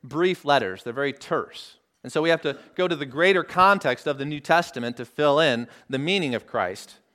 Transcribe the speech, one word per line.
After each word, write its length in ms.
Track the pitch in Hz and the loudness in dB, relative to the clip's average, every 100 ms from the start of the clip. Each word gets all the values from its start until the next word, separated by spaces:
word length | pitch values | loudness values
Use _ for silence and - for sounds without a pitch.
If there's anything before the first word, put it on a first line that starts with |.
brief 400 | 131 143 180 175 | -8 -2 0 0
letters. 380 | 143 139 104 92 | 2 2 2 -6
They're 100 | 123 | -10
very 200 | 120 143 | -6 -6
terse. 640 | 135 - 160 - - - _ _ _ | -6 -4 -4 -4 -14 -20 _ _ _
And 100 | 131 | -6
so 80 | 156 | -2
we 100 | 160 | 2
have 120 | 165 | 0
to 160 | 151 135 - | 0 -8 -12
go 140 | - 180 | -4 -2
to 80 | 160 | -2
the 100 | 139 | -6
greater 380 | 135 180 190 | 0 2 2
context 640 | 156 175 190 196 139 123 - | 0 4 6 6 0 -2 -4
of 100 | 135 | -4
the 60 | |
New 160 | 139 147 | -6 -8
Testament 560 | - 165 170 131 120 120 | 0 0 0 -6 -8 -8
to 80 | |
fill 340 | 120 - 147 143 | -12 0 2 4
in 300 | 160 117 120 - _ | 4 0 -4 -16 _
the 80 | 135 | -6
meaning 380 | 147 196 151 | -2 -2 -2
of 100 | 117 | -4
Christ. 520 | - 123 92 98 - - _ | -6 -4 -4 -6 -16 -20 _